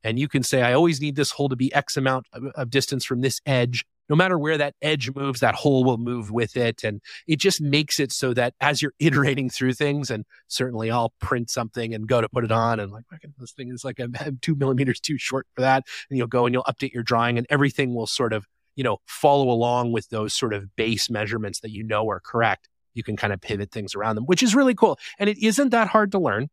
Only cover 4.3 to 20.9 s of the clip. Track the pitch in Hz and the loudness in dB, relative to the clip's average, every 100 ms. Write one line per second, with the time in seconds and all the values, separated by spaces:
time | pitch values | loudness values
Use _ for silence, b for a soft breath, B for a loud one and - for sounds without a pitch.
4.3 | 175 147 156 143 - 151 156 120 135 139 | 2 0 0 -2 -2 -2 0 -2 -4 -4
5.3 | 127 127 - 147 135 127 117 120 123 101 | 2 2 2 2 4 4 2 -2 -4 -4
6.3 | 113 113 131 117 110 113 104 B B - | -2 -2 0 0 0 -4 -6 B B -4
7.3 | 151 196 185 147 147 147 - 139 - 131 | 2 2 2 2 2 2 -2 -2 0 0
8.3 | 123 120 - 139 143 147 _ 160 139 139 | 2 0 0 0 0 -2 _ 4 4 2
9.3 | 139 131 - 131 123 147 143 135 110 110 | 2 -2 0 -2 2 0 0 -2 -6 -8
10.3 | b b - 131 117 113 120 113 _ - | b b -4 -4 -2 -2 0 0 _ -4
11.3 | 127 117 - 117 - 113 113 107 123 113 | -2 -2 -6 -6 -6 -6 -6 2 2 2
12.3 | 123 113 113 117 110 101 107 - 165 151 | 0 0 2 2 0 -4 -12 -18 -20 -20
13.3 | 143 123 - 123 123 135 117 120 123 151 | -20 -20 -14 -12 -10 -10 -8 -8 -6 -8
14.3 | 131 - 151 135 127 135 117 - 143 - | -6 -2 0 2 2 2 0 -4 -6 -4
15.3 | 135 - - 131 135 - B B 135 117 | -6 -6 0 2 2 0 B B -2 0
16.3 | 127 120 123 131 127 135 120 117 117 120 | 2 2 2 -2 -4 -6 -4 0 2 2
17.3 | 120 123 147 139 - 131 120 110 - 120 | 0 0 2 2 2 -2 -2 -4 -2 -2
18.3 | 107 101 _ _ - 127 101 _ - 151 | -2 -6 _ _ -4 -2 -2 _ 0 4
19.3 | 143 131 117 120 120 120 117 - 113 107 | 4 4 2 2 0 0 -2 -2 -6 -4
20.3 | - 117 104 101 - 113 | -2 -2 -4 -8 -4 -2